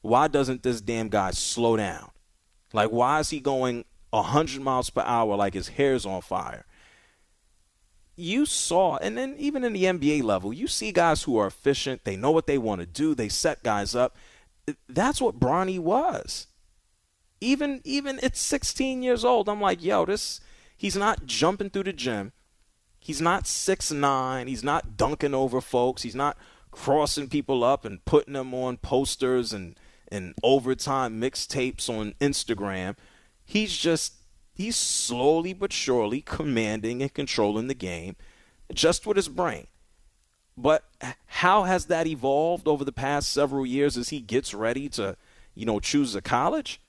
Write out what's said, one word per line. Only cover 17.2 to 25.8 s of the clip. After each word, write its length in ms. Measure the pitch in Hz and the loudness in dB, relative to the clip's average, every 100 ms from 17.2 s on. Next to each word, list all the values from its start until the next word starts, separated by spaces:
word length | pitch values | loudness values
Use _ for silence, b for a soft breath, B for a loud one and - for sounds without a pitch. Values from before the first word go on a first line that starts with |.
| _ _ | _ _
Even, 400 | 226 277 294 269 | 0 2 0 -4
even 380 | 311 277 277 269 | -4 -4 -4 -2
at 160 | 254 - | -2 -2
sixteen 680 | - 285 - - 269 262 | -2 -2 -2 -2 -2 0
years 220 | 254 240 | 0 2
old, 240 | 240 240 202 | 4 4 2
I'm 120 | 208 | 0
like, 220 | 202 175 | 0 2
"Yo, 220 | 170 202 | 0 2
this," 360 | 170 208 - - b b b b | 2 0 -4 -8 b b b b
he's 180 | - | -2
not 320 | 196 202 220 131 | 0 0 0 -4
jumping 440 | 120 156 202 202 | 0 2 2 -4
through 140 | 196 | -4
the 80 | 190 | -4
gym. 400 | 156 123 110 101 _ _ _ _ _ _ _ | -4 -4 -2 -6 _ _ _ _ _ _ _
He's 200 | - 151 | -8 0
not 280 | 165 190 - | 2 2 0
six 420 | - - 190 - | -2 0 0 -2
nine. 560 | 151 143 135 131 131 123 | 0 2 2 0 -4 -6
He's 160 | 123 | -6
not 340 | 127 151 - 104 | -2 -2 -4 -2
dunking 380 | 120 147 143 | -2 0 -2
over 260 | 135 135 127 | 0 0 0
folks. 420 | - 127 | 0 2